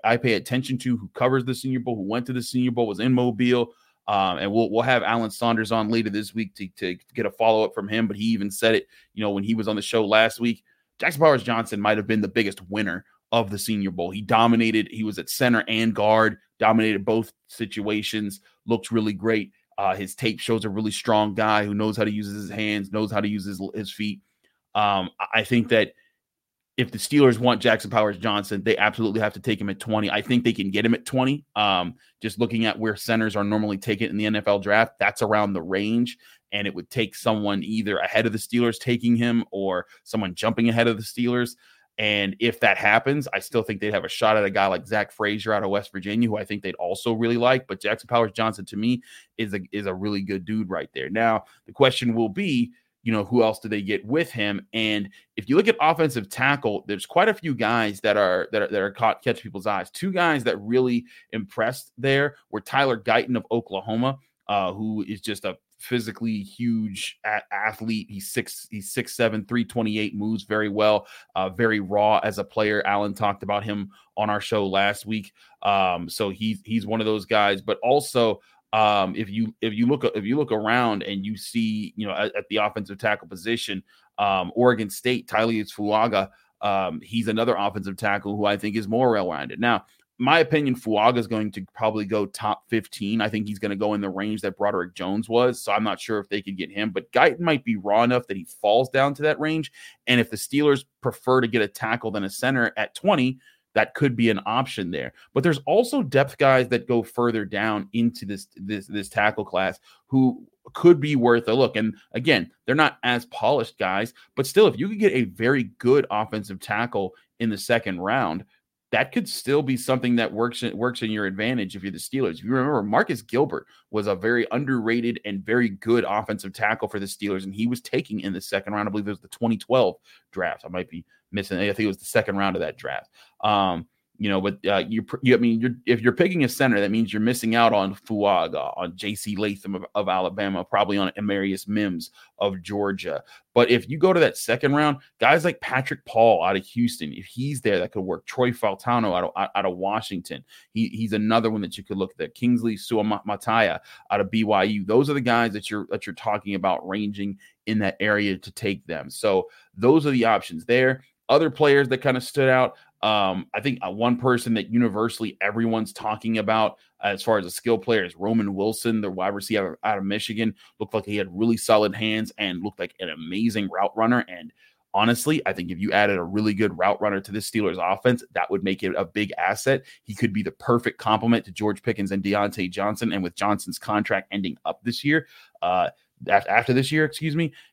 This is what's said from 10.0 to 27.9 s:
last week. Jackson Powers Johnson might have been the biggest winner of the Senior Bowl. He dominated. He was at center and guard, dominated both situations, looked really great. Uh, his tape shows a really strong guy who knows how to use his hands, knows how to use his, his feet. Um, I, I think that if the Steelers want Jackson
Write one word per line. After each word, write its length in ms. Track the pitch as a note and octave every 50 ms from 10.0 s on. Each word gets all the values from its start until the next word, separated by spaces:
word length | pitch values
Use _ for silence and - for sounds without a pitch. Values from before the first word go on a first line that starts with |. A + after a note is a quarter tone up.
| G#2+
last 320 | G2 G#2+ A2 A2+ A2 - -
week. 240 | A#2+ A#2+ A2+ - _ _ _ _ _ _ _ -
Jackson 200 | - F3 D#3+ C#3
Powers 220 | D#3+ D#3 C#3+ B2 G2+
Johnson 380 | B2 A#2 A2+ A2+ - A2 G2+
might 160 | G#2 G#2+ G#2+
have 100 | G#2+ G2+
been 140 | G#2 A2+ G#2+
the 80 | G2+ F#2+
biggest 320 | - B2+ G#2+ G2 F#2+ - F2+ F2
winner 340 | G2 G#2+ G#2+ F#2 E2+ F#2+ - _ _ _ _ - A2+
of 180 | A#2 A2 G2
the 80 | G2+ G2
Senior 320 | - - A2 G2+ G2 F#2+
Bowl. 220 | F2 F2 F2 F2+ F#2
He 100 | G#2+ G#2+
dominated. 640 | F#2+ A#2+ A2+ A#2 A#2 A#2 A2+ A2+ A2+ G#2+ A2 G#2 - -
He 100 | A2 A2
was 160 | G#2+ G2+ F#2
at 100 | E2 -
center 360 | - - C3+ B2 A#2+ A2 -
and 260 | - A2+ A2 A2+ A2+ G#2
guard, 460 | G#2+ G#2 G#2+ A2 A2 A2 A2 G#2 - _ _ _ -
dominated 440 | A2+ G#2+ A2 A2+ A2 A2 G#2+ G2 G2
both 280 | A#2+ A2 A2+ G#2+ - - _ _ _
situations, 960 | - - A2+ G2+ - G#2+ G2+ G#2+ G#2+ G#2+ G2+ - - G#2+ G#2+ G2+ G2 - _ _ _ _ -
looked 280 | - A#2 A2+ - - A2+
really 200 | A2+ G#2+ G#2+ G#2
great. 380 | F2 G#2 A2+ A2+ A2 G2+ - _ _ _ _ -
Uh, 200 | - G2 F#2+ F#2+
his 180 | G2 G2 F#2 -
tape 240 | - B2 A2+ G#2 -
shows 260 | - - A2+ A2 G2
a 60 | G#2+
really 220 | F#2+ G#2+ A2 G#2+ -
strong 420 | - - B2 A2 G#2+ G#2+ G#2 F#2+
guy 300 | A2 G#2+ G#2+ G#2+ G#2+ G#2
who 100 | G#2 G#2
knows 220 | G#2 G#2+ G#2+ G#2
how 80 | A2+ G#2+
to 80 | G#2+ G#2
use 160 | G#2+ G#2 G2+
his 200 | G2+ G#2 G2+ F#2+
hands, 440 | G2+ G#2+ A2 G#2 G#2 G#2 G2 G2 G2
knows 180 | G#2+ A2 G2
how 100 | A2 G#2
to 60 | G#2
use 180 | G#2 G#2+ G#2 F#2
his, 160 | G2+ G2 F#2 G2 F#2 -
his 180 | G#2+ G2+ F#2+ -
feet. 280 | - G#2+ G#2 G2 G2+ _ _ _ _ _ _ _ _ _ _ -
Um, 340 | G#2 G#2+ G2+ G2+ F#2+ F#2 E2 _ -
I, 220 | - - - A2+
I 20 | G#2+
think 260 | - B2 A#2 A2 -
that 240 | A#2+ A2 G#2+ - - _ _ _ _ _ _ _ _ _ _ _ _ _ _ _ -
if 140 | - B2 -
the 80 | - G#2
Steelers 400 | - - C#3+ D3 C#3 C3 A#2 A2
want 240 | B2 B2 A#2+ G#2+ -
Jackson 280 | A#2+ A2 A2 - G2+